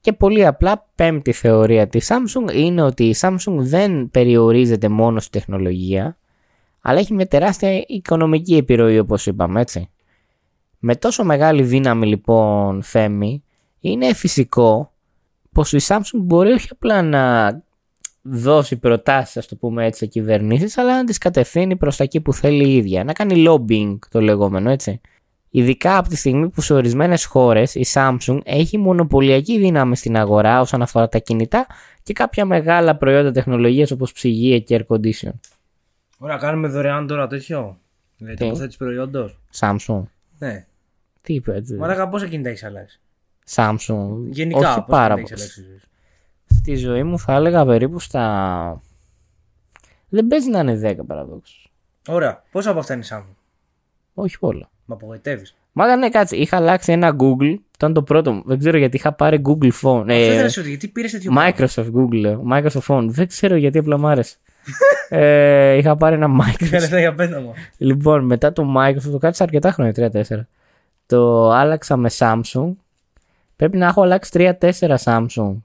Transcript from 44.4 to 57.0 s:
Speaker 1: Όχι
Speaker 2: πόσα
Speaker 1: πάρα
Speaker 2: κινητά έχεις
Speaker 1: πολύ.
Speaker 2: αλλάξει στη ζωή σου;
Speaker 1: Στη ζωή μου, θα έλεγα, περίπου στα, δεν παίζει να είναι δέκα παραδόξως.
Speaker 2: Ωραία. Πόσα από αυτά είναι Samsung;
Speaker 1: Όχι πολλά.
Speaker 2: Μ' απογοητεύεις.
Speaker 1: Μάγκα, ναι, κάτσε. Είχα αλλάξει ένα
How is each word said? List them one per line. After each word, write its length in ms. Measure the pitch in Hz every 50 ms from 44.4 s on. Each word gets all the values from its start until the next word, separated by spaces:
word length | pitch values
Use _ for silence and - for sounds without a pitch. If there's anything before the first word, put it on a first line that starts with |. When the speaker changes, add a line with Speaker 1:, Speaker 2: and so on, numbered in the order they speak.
| 160 165 165 135
Speaker 1:
Όχι 80 | 139 156
Speaker 2:
πόσα 140 | 127 113 101
Speaker 1:
πάρα 320 | - 160 147 123 110 107
Speaker 2:
κινητά 200 | 107 113 113 113
έχεις 0 |
Speaker 1:
πολύ. 60 | 104
Speaker 2:
αλλάξει 100 | 104 98
στη 120 | - - 95
ζωή 160 | 92 95 98
σου; 80 | _ _ _ _ _ _ _ _ _ _ _ _ _
Speaker 1:
Στη 300 | _ - - - - 143
ζωή 260 | 131 127 127 120 120 139
μου, 160 | 165 175 170
θα 160 | - - 135
έλεγα, 300 | 139 151 170 175 175 147
περίπου 320 | 131 120 113 120 135 165 175
στα, 840 | - - - 139 120 110 104 98 95 95 90 87 82 85 82 - _ _ _ _ _ _ _ _ _ _ _ _ _ _ _ _ _ _ _ _ _ _ _ _ _ _
δεν 180 | - 208 220
παίζει 240 | 233 277 311 262 262
να 80 | 233 190
είναι 180 | 156 135 113
δέκα 280 | 107 107 107 98 80 73
παραδόξως. 680 | - 76 73 71 - 76 - - _ _ _ _ _ _ _ _ _ _ _ _ -
Speaker 2:
Ωραία. 340 | 160 175 160 127 104 - _ _
Πόσα 200 | _ 180 202 214
από 80 | 196 165
αυτά 160 | 143 - 139
είναι 100 | 123 113 -
Samsung; 240 | 110 107 101 98 98 _ _ _ _ _ _ _ _ _ _ _ _ _ _ _ _
Speaker 1:
Όχι 240 | - 185 185 - -
πολλά. 320 | - 156 113 - - _ _ _ _ _
Speaker 2:
Μ' 20 | 117
απογοητεύεις. 600 | 104 110 107 113 110 _ 143 143 110 95 - _ _ _ _ _
Speaker 1:
Μάγκα, 240 | - 185 233 247
ναι, 120 | 247 262 226
κάτσε. 280 | 240 226 202 180 -
Είχα 200 | 87 147 - -
αλλάξει 360 | 185 165 165 180 185 - - 170
ένα 240 | 170